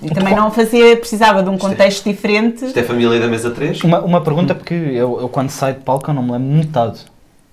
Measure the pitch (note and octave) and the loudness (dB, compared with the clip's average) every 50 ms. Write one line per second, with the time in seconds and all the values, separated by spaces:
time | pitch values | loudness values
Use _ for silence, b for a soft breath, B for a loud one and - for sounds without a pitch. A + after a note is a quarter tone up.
0 | - D#3 D#3+ F#3+ F#3+ G3 G#3 G#3 G#3+ G#3+ G#3+ A#3 A3+ A3 A#3+ A#3+ A#3 A#3 A#3 A#3 | -6 -4 -2 -2 0 2 2 2 2 0 2 0 0 2 4 6 6 6 6 4
1 | - - A3+ G#3 A3+ A3 G3 F#3+ F#3 F#3+ G3 F#3 G3+ G3 F#3+ G3+ G3 G3 G3 - | 2 -4 -2 2 4 4 4 4 2 0 -2 -2 -2 -2 2 2 2 2 2 0
2 | - G#3 G3 - - G#3 G#3 G#3+ A3+ A#3 A#3 - C4 B3+ C4 B2 A#2+ A#2 A#2+ A#2+ | -4 -4 -4 -2 -2 0 0 2 0 0 -2 -4 -8 -4 -4 -2 -2 -2 0 0
3 | A#2 A#2 A#2 A#2 A2+ A#2 A2+ A2+ A#2 A#2+ A#2 B2+ C#3 D#3+ F#3 - - E3 E3+ F3+ | 2 2 2 2 0 0 -2 -2 -4 -4 -4 -4 -4 -4 -4 0 2 2 2 2
4 | F#3 F3 F3 F3 D#3 D#3+ C#3+ E3 F3+ C#3+ - - - - E3+ E3+ E3 C#3 C3 A#2+ | 2 2 0 0 0 0 0 0 0 0 -2 -4 -6 -8 -6 -4 -4 -4 -2 -2
5 | B2 B2+ A#2+ G#2+ B2 B2 - C#3+ C3 C3+ - - C#3 C3+ B2+ C3+ - - C3 C#3 | -2 -2 -2 -4 -6 -6 -4 -4 -4 -4 -4 -4 -4 -4 -4 -4 -4 -4 -2 -2
6 | - - D3 C3+ B2 B2 A#2+ B2 C3 C3+ C#3+ D#3+ D#3 D3+ - - A#2 A2 - - | -2 -2 -4 -2 -2 -4 -4 -4 -2 0 0 0 0 0 0 -2 -2 -2 -4 -10
7 | - - _ _ _ _ _ _ _ _ | -16 -20 _ _ _ _ _ _ _ _